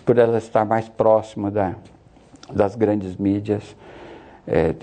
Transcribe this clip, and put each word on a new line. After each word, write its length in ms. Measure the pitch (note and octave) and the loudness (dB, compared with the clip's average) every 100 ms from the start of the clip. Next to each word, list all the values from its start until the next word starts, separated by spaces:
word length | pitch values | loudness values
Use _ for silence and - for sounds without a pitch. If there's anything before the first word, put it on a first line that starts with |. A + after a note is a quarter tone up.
| - | 0
por 120 | A#2+ | 4
ela 200 | A#2 A2+ | 4 2
estar 260 | - A2+ | 0 -2
mais 240 | G#2+ A2+ A2 | 0 -2 -4
próxima 640 | - A2 A2 G#2+ A#2 G2+ | 0 4 4 2 -8 -4
da, 240 | G2+ F#2 E2 - - _ _ - - - | -2 -4 -6 -16 -20 _ _ -20 -20 -10
das 240 | G2+ G2+ | -2 -2
grandes 440 | A2+ G#2 G#2 F#2 F#2 | 0 0 0 -4 -4
mídias, 580 | G2 G#2 G#2+ G#2 - - - - - - - - - | -2 -2 -2 -6 -6 -20 -20 -20 -20 -20 -20 -18 -4
é, 260 | E2+ D#2+ - | -2 -2 -4